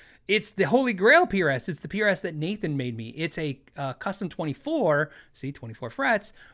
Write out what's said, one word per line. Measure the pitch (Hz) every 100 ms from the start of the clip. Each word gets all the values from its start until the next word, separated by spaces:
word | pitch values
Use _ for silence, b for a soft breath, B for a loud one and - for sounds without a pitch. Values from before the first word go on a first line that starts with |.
| B B -
it's | 208 -
the | -
Holy | 147 254 247
Grail | 185 214 320 359
P | 196
R | 156
S. | 131 -
It's | 143
the | 160
P | 202
R | 214
S | 180
that | 180 151
Nathan | 165 208 160 139
made | 123 113
me. | 113
It's | 147 165 -
a, | 156 - _ -
uh, | 135
custom | - 202 - 180
twenty-four, | - 156 - 294 320 175 147 151 B B
see, | - 139
twenty-four | - 117 113 120
frets, | - 269 208 - B B